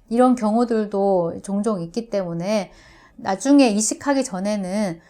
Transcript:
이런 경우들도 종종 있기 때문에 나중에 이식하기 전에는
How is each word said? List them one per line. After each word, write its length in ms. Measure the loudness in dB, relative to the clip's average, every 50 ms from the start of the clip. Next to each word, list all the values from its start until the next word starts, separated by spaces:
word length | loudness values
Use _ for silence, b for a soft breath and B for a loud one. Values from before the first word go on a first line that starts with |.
| _ -4
이런 260 | 2 4 4 4 4
경우들도 1080 | 2 2 0 2 2 2 2 0 -2 -2 -2 -2 0 2 2 2 2 0 -2 -4 -8 -8
종종 380 | -6 -4 -2 -2 -2 -2 -4
있기 280 | -4 -8 -8 -8 -8 -4
때문에 600 | -4 -4 -4 -4 -6 -6 -4 -2 -2 -2 -2 -4 b b b b b b b b b b
나중에 500 | -6 -6 -4 -2 2 4 6 6 6 6
이식하기 540 | 4 2 -2 -2 -4 -4 -2 -2 0 0 0
전에는 760 | -2 -4 -6 -4 -4 -4 -4 -4 -4 -4 -2 -2 -2 -4 -8 b b